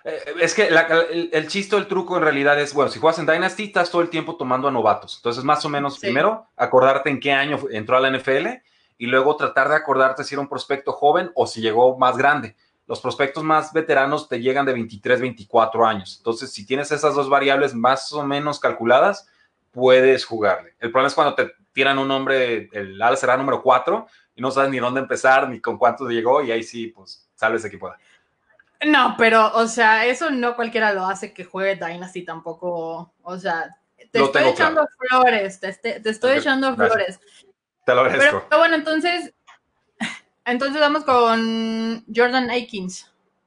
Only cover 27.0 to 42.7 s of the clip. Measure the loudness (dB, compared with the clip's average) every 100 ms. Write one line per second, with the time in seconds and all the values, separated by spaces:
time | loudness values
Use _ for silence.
27 | -20 -20 _ _ -2 -2 -6 -12 -16 -16
28 | _ _ _ _ _ _ _ _ 2 2
29 | 2 2 4 4 4 2 -2 2 4 4
30 | 2 -2 -4 -2 -2 -4 -4 -2 0 0
31 | -4 -6 -10 -16 -14 -4 -4 -4 -8 -10
32 | -12 -12 -12 -12 -12 -10 -8 -6 -8 -10
33 | -14 _ -14 -10 -6 -6 -8 -14 _ _
34 | _ 0 2 2 2 2 2 2 -2 -4
35 | 0 4 4 2 -4 -8 -10 -8 -10 -6
36 | -6 -2 0 0 0 0 -2 0 0 0
37 | -2 -8 _ _ _ _ _ _ 0 2
38 | 4 4 4 2 2 4 4 2 0 -2
39 | 0 -4 -6 _ _ _ _ _ _ _
40 | -12 -12 _ _ -6 -4 -2 2 2 2
41 | 2 4 4 2 0 -2 -4 -4 -4 -6
42 | -4 0 2 0 -2 -4 -6